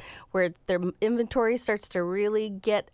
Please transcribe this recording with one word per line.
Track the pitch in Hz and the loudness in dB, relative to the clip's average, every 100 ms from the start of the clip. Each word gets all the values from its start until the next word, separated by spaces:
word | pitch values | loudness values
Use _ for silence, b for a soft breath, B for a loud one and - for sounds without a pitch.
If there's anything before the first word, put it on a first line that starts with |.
| B B B | B B B
where | 190 180 - - | 0 0 0 -2
their | 180 | -2
m-, | 180 - | -2 0
inventory | 220 240 233 269 226 240 | 0 2 0 2 2 2
starts | - 208 - | 0 -2 -2
to | 185 | -2
really | 175 190 208 220 214 | -2 0 0 0 -2
get | 190 220 208 - | -4 0 0 -2